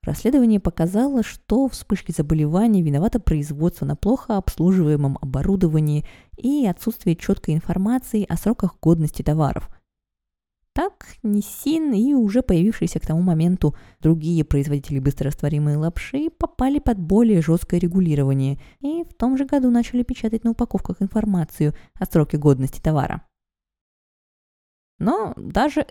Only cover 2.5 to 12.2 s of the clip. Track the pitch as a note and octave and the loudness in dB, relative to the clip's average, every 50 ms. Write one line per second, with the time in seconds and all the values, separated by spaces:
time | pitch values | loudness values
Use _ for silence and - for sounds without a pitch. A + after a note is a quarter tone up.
2.5 | D3+ F#3 A3 A#3+ G#3+ F#3+ E3+ D#3 C#3+ C#3 E3+ A3+ - A#3+ - - D#3+ D3+ C#3+ D3+ | 2 2 2 4 4 4 2 2 0 0 0 0 0 0 0 0 0 0 -2 -6
3.5 | D3+ C#3+ D#3 F3 E3+ - D#3 C#3 C#3+ - - G3 B3 C4 - - A3+ G3 F#3 - | -4 -2 -2 -2 -2 -2 -6 -6 -4 -2 0 0 0 0 0 -2 -2 -2 -2 -4
4.5 | - - D#3+ F3+ F#3+ F#3 E3+ D3+ D3+ C#3+ C#3+ C#3 C3+ - - C#3 B2+ C3 C#3+ F#3+ | -2 0 2 2 4 4 4 2 2 2 0 0 -2 -4 -8 -6 -4 -2 0 0
5.5 | G3 F#3+ F#3 E3 D#3 D#3 D#3 D3+ D3 D3+ D3+ - - - - _ - - - A#3+ | 0 2 2 2 2 2 0 0 -2 -2 -4 -6 -14 -20 -20 _ -20 -6 -4 -2
6.5 | C#4+ D4 C4+ G3+ E3+ - - - A3 - - F#3 E3 - - - G3 - - - | 0 0 0 0 -2 -2 -6 -8 -8 -4 -2 -2 -2 -2 0 -2 -2 -2 0 -2
7.5 | D#3 D#3+ - - E3+ F3 F#3+ G#3+ B3 C4 - - - G#3+ G3+ - - - - G#3 | -2 -2 -2 -2 -4 -2 0 0 0 -2 -4 -2 -4 -4 -2 -2 -4 -2 -2 -2
8.5 | A#3 - - F3+ - _ - D#3 E3+ E3 D#3 D3+ - - - - D3+ D#3 D3+ C3+ | -2 0 -2 -4 -4 _ 2 2 2 4 2 -4 -4 -4 -2 -2 0 0 0 0
9.5 | - - - - - _ _ _ _ _ _ _ _ _ _ _ _ _ _ _ | -2 -4 -8 -10 -16 _ _ _ _ _ _ _ _ _ _ _ _ _ _ _
10.5 | _ _ _ _ _ - D#4+ G4+ _ _ - - - - - G#3+ G#3 G#3 G3+ - | _ _ _ _ _ -4 -4 -4 _ _ -20 -20 -20 -8 -4 -2 -2 -2 -2 -4
11.5 | - - - C#4 D#4 E4 D#4 D4 B3 G3 A3 C#4 D4 C4+ | -10 -8 -4 -2 -2 0 0 0 0 2 2 2 2 2